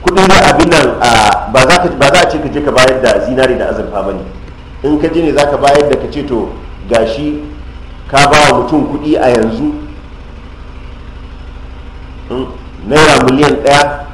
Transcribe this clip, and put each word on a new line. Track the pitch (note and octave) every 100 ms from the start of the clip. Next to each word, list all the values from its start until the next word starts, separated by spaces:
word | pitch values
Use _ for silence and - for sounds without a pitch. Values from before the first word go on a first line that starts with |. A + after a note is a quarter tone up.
| -
kuɗin | - F#3+
da | F#3+ D3
abin | - E3
nan, | D#3+ B2+ -
a, | A#2+ A#2 G#2+ G2+ -
ba | B2+ C3
za | F3+
ka, | - -
ba | C#3
za | E3+
a | E3+
ce | D3+
ka | C#3+
je | D3
ka | D3
bayar | B2+ C3 C3
da | B2+ - -
zinari | B2+ C3 A#2
da | F2+
azurfa | G#2 G#2 G2+
ba | F#2+
ne. | F#2 F#2+ - - - - -
In | C#3 D3+
ka | D#3+
ji | E3
ne | E3
za | C3+ C#3+
ka | C#3
bayar | B2 D3 D3
da | B2+
ka | A#2+
ce, | C3 C3+
to, | A#2 - - - - -
gashi | A#2 A2+ - D3 D3+ - - - - - - -
ka | C3+ C#3+
ba | D3 D3
wa | B2
mutum | A#2 D3+ C#3+
kuɗi | C#3+ D3+ D3+
a | C3
yanzu, | A#2+ A2 A2+ D3 D3 - - - - - - - - - - - - - - - - - - - - - - - - -
mm, | B2 B2+ - - - -
naira | D3+ D#3 C#3 B2+
miliyan | C3+ D3 -
ɗaya | C#3 C#3+ C#3+ D3 -